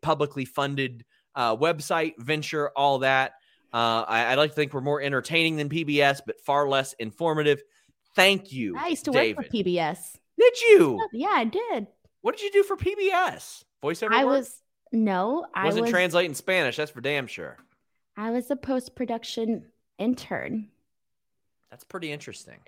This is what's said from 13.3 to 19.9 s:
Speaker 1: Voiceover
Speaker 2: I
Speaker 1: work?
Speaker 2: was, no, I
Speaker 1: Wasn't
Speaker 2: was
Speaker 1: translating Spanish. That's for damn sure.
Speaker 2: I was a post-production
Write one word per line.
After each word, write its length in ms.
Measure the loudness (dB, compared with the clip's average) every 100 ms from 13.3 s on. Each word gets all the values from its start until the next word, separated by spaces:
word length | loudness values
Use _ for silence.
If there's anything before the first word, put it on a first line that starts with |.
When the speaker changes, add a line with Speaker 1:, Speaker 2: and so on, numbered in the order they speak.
| -4 -14 -20 _ _
Speaker 1:
Voiceover 300 | -4 -2 2
Speaker 2:
I 140 | 2 4
Speaker 1:
work? 140 | 2
Speaker 2:
was, 220 | -2 -12 _ _ -6
no, 540 | 0 0 0 -2 -4 -6
I 120 | -2 0
Speaker 1:
Wasn't 180 | 0
Speaker 2:
was 80 | 2
Speaker 1:
translating 420 | 2 2 2 0
Spanish. 420 | -4 -2 0 0 -2
That's 160 | -6
for 80 | -6
damn 280 | -4 -4 -4
sure. 280 | -10 -14 -16 _ _ _ _ _ -10
Speaker 2:
I 140 | -4
was 200 | -4 -4
a 60 | -6
post-production 1120 | -4 -6 -6 -8 -6 -6 -8 -6 -4 -4 -8 _ _